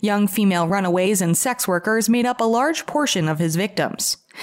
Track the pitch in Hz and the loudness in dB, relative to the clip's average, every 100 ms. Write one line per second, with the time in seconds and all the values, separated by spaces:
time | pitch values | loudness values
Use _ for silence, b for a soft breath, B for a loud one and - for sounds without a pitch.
0 | 208 208 208 214 202 175 165 196 185 180 | -2 0 0 2 2 2 0 0 0 2
1 | 185 208 180 165 262 247 - 180 175 220 | 2 2 2 0 0 -2 -2 -2 0 0
2 | 220 240 247 247 226 226 277 330 - 294 | 2 2 2 0 0 2 0 -2 -4 -2
3 | 285 190 156 156 170 160 208 - 147 - | 0 0 0 0 0 0 -2 -2 -4 -4
4 | - - _ B | -6 -6 _ B